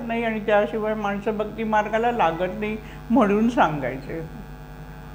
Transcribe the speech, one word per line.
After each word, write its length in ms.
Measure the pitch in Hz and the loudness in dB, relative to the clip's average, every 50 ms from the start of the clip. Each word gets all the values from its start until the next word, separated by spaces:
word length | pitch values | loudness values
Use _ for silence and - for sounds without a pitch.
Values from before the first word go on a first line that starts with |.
| 233 | -2
नाही, 180 | 233 226 233 233 | -2 -2 -2 0
आणि 160 | 226 220 220 | 0 -2 -2
त्याशिवाय 540 | 202 214 208 202 208 214 - 220 208 214 214 | 2 4 4 4 4 2 0 -2 -2 0 0
माणसं 420 | 220 208 202 202 202 202 233 214 | 0 -2 -2 -2 -2 -2 -2 0
भक्ती 280 | 208 214 208 - 220 226 | 0 -2 -4 -4 -4 -2
मार्गाला 480 | 220 220 214 208 - 220 220 233 240 233 | 2 2 2 2 2 0 2 2 2 2
लागत 400 | 226 180 165 165 165 185 185 190 214 | 4 2 2 2 0 -2 -2 -2 -4
नाही 180 | 214 214 214 220 - - - - - - | -4 -4 -4 -6 -8 -12 -14 -14 -2 2
म्हणून 380 | 226 226 220 196 202 208 226 233 | 4 4 6 6 4 4 4 4
सांगायचे. 800 | 247 - 208 160 151 147 131 120 131 - - - - 165 160 - - - - - - - - - - - - - - - - - | 4 4 4 4 2 0 -2 -4 -4 -6 -8 -8 -8 -8 -8 -10 -12 -12 -12 -12 -14 -14 -14 -14 -14 -14 -14 -14 -14 -14 -14 -8